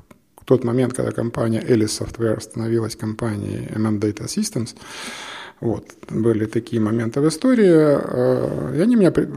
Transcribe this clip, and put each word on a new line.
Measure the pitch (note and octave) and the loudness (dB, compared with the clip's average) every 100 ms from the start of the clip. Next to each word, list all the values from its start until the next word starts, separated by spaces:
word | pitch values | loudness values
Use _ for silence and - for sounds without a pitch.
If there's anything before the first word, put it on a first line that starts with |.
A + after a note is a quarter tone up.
| - - _ - | -18 -20 _ -20
в | |
тот | - B2+ | 4 4
момент, | A#2+ B2 A#2+ | 4 0 0
когда | - A#2 | -2 -4
компания | A#2 A#2 B2+ A2+ A2+ | -2 -4 -2 0 0
Ellis | - A#2 G#2+ - | 2 2 2 -2
Software | A2+ - A2+ A2 | -8 -2 -2 -2
становилась | - A#2 A2+ A#2 A2 - | -6 -6 -2 -2 -2 -6
компанией | A2 A2 A#2 G#2 G2+ A2 B2+ A2 | -8 -4 -4 -4 -6 -6 -6 -2
M | A2 | -2
M | G#2 | 0
Data | G#2+ G2+ A2+ | -2 -2 -6
Systems. | G#3+ G#3+ B2+ G#2+ - - - - - - - - - | -4 -4 -4 -8 -10 -18 -14 -14 -12 -14 -16 -18 -6
Вот, | A#2 F#2+ - - - | -4 -4 -8 -20 -8
были | G#2+ A2+ G#2+ | 0 2 2
такие | G#2+ A#2 - A#2 | 0 -4 -4 -2
моменты | G#2+ A#2 A2+ C#3 | 0 0 -2 0
в | D#3 | 0
истории. | - C4 A#3 F#3+ | 2 2 4 6
Э, | D#3+ D3+ C#3 - B2 B2+ B2+ - - C#3+ C#3 | 6 6 2 0 0 2 2 0 -2 -2 0
и | |
они | A3 | 2
мне | A#3 F3 | 4 4
при-, | D3+ D3 | 4 0